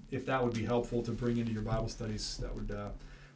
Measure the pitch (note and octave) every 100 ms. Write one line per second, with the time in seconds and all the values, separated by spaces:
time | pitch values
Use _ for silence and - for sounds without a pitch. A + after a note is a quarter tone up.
0 | - C3 - C3 A#2+ A2+ G#2 A#2+ A#2+ A#2+
1 | A#2 G#2+ A#2+ A#2 A2+ G#2+ G#2+ A2 G#2+ -
2 | A2 G#2 - - A2+ G#2+ G#2+ G2+ G2+ -
3 | - - -